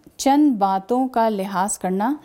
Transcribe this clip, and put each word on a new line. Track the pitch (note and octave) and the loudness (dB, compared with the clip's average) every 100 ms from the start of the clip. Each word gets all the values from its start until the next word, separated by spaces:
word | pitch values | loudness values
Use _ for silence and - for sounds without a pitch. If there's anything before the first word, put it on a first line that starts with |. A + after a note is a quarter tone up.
| - - | -20 -4
چند | C4+ C#4 D4+ A3+ | 2 4 4 2
باتوں | G3 F#3+ F#3 B3 C4 | 0 0 -2 -2 -2
کا | A#3+ A3+ | 0 0
لحاظ | G#3 G3 G3+ G3 - | -2 -4 -2 -2 -4
کرنا | F#3 F#3 A3 D4 | -4 -2 -2 -4